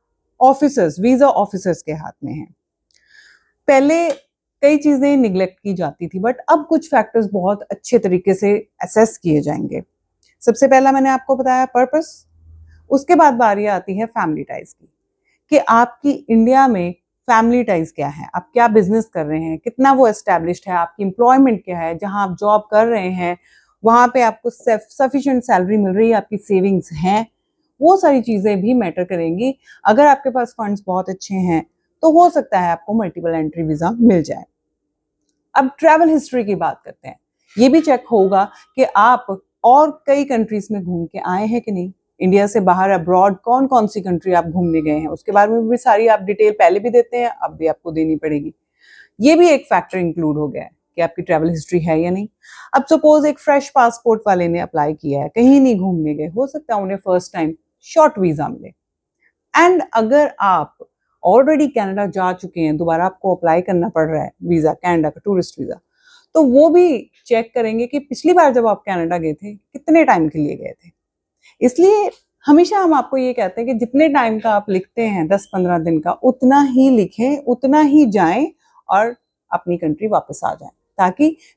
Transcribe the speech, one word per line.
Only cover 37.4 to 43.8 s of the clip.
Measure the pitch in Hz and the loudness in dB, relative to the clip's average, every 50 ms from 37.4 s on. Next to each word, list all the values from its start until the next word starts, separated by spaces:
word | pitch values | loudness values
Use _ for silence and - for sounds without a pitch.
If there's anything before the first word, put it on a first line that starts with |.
| _ _ - | _ _ 0
ये | 196 247 269 | 2 4 4
भी | 269 330 | 4 4
चेक | 311 302 262 233 - - | 2 2 0 -2 -2 0
होगा | 233 202 190 185 196 190 202 202 - - _ _ - | 0 2 2 2 2 0 -2 -2 -6 -20 _ _ -2
कि | - - | -2 0
आप | - - 196 214 240 254 240 - - 196 190 _ _ _ _ - | 2 2 4 4 4 4 2 -2 -8 -12 -12 _ _ _ _ 2
और | 233 254 285 311 302 294 - - | 4 6 6 4 2 0 -4 -2
कई | 285 277 285 277 | -2 0 0 0
कंट्रीज | 277 254 226 220 226 214 208 196 - | -2 -2 -2 -2 -2 -4 -8 -6 -8
में | 214 202 | -8 -8
घूम | 175 175 180 170 170 | -8 -6 -6 -6 -8
के | 160 - 190 | -8 -10 -10
आए | - 180 180 196 214 | -8 -6 -4 -4 -4
हैं | 214 240 240 | -2 -4 -4
कि | - 220 | -4 -6
नहीं, | 202 180 180 190 - _ _ _ _ - | -6 -6 -6 -8 -12 _ _ _ _ -2
इंडिया | - 185 190 202 202 | 0 4 4 4 4
से | 202 202 226 | 2 0 0
बाहर | 185 185 175 185 190 196 | 2 2 2 2 2 0
अब्रॉड | 196 175 160 180 185 180 190 202 196 - - | 0 0 0 0 2 4 2 2 0 -2 -2
कौन | 233 240 262 269 | 0 0 0 2
कौन | 262 262 233 | 2 2 0